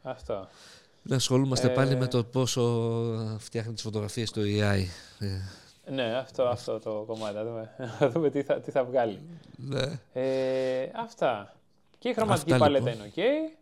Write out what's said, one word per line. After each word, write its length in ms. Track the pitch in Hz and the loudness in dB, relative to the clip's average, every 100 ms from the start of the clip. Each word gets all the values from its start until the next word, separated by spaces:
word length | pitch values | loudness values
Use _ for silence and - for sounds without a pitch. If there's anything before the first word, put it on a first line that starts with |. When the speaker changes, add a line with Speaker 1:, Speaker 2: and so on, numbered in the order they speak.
Speaker 1:
Αυτό. 460 | 135 127 - 107 92 - - - _ _ | -10 -10 -6 -6 -6 -18 -20 -20 _ _
Speaker 2:
Να 140 | - 131 | -2 0
ασχολούμαστε 500 | - 127 135 123 123 | 4 4 4 4 4
Speaker 1:
Ε, 40 | |
Speaker 2:
πάλι 220 | 127 135 135 | 4 2 2
με 100 | 127 | 2
το 180 | 127 | 0
πόσο 380 | 117 127 123 - 120 117 117 117 117 110 110 110 | 0 0 0 2 2 2 0 0 -2 -2 -4 -6
φτιάχνει 340 | - 117 110 | -6 -6 -6
τις 100 | 113 | -6
φωτογραφίες 480 | 113 107 101 - 107 | -4 -4 -4 -4 -4
το 100 | - | -2
A 280 | 104 104 104 | 0 4 4
I. 100 | 98 92 87 - - | 2 0 -6 -18 -8
Ε. 220 | 101 95 95 - - _ - | -6 -6 -8 -12 -20 _ -8
Speaker 1:
Ναι, 260 | 135 120 120 | -4 -2 -2
αυτό, 260 | 131 - | -6 0
αυτό 360 | 123 117 - 113 | 2 2 -4 -6
το 260 | 110 107 110 | -4 -6 -6
κομμάτι. 280 | 110 110 | -6 -4
Να 100 | 104 | -4
δούμε, 260 | 113 117 110 - | -6 -6 -10 -10
<laughs> 180 | 127 117 | -10 2
να 100 | 147 | 2
δούμε 200 | 123 151 | 4 0
τι 120 | 139 | 0
θα, 180 | 139 135 | -2 -2
τι 100 | - | 0
θα 140 | 147 | 0
βγάλει. 360 | 123 131 117 95 - 170 - - | 2 2 0 -2 -12 -18 -20 -14
Speaker 2:
Ναι. 440 | 131 135 127 131 - | -8 -4 -4 -6 -10
Speaker 1:
Ε, 800 | 127 131 131 131 131 131 131 131 | -4 -2 0 0 0 0 -2 -4
αυτά. 600 | - 226 - 156 110 101 - _ _ _ _ | -6 -10 -2 0 0 -6 -18 _ _ _ _
Και 100 | 240 | -4
η 40 | |
χρωματική 380 | 233 220 185 147 | 0 2 2 4
Speaker 2:
Αυτά, 120 | 127 | 6
Speaker 1:
παλέτα 260 | 147 139 120 | 6 6 2
Speaker 2:
λοιπόν. 160 | 113 104 104 | -4 -8 0
Speaker 1:
είναι 280 | 208 302 320 | 2 2 -2
οκ. 40 | 311 | -8